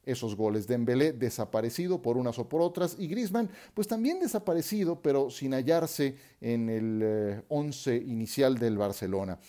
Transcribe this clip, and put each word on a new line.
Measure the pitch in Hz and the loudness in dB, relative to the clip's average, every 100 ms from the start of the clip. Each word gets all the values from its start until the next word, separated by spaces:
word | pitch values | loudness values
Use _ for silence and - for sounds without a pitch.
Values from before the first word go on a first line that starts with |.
esos | - 123 117 104 | -6 -4 -2 0
goles. | 107 107 98 | 2 2 0
Dembélé | 120 117 127 151 | 0 2 4 2
desaparecido | 123 123 - 107 110 117 120 180 180 | 2 -2 -2 -2 0 -2 -2 -2 -2
por | 120 120 | 0 0
unas | 123 117 | 0 -4
o | 117 | -2
por | 156 | 0
otras | 170 175 175 - | 0 0 -4 -4
y | 170 | -6
Griezmann, | 202 220 214 208 - - - | -4 -2 0 -2 -6 -12 -4
pues, | 208 | -2
también | 226 240 370 | 0 0 0
desaparecido, | 349 214 202 170 160 208 175 170 | 0 -2 0 0 0 0 0 0
pero | 151 139 123 | 2 2 2
sin | 117 135 | -2 -2
hallarse | 131 131 165 160 - 139 135 - - | 0 4 2 2 0 -2 -2 -16 -8
en | 113 117 113 | -2 0 0
el, | 110 110 110 | 0 0 0
eh, | 107 107 104 101 - | 2 2 0 -4 -4
once | 147 147 135 - 120 | -2 -2 -4 0 0
inicial | 135 113 110 - 135 127 | 0 -4 -4 4 4 4
del | 117 104 | 2 2
Barcelona. | 101 101 95 95 98 90 | 0 -2 -2 -2 -2 -8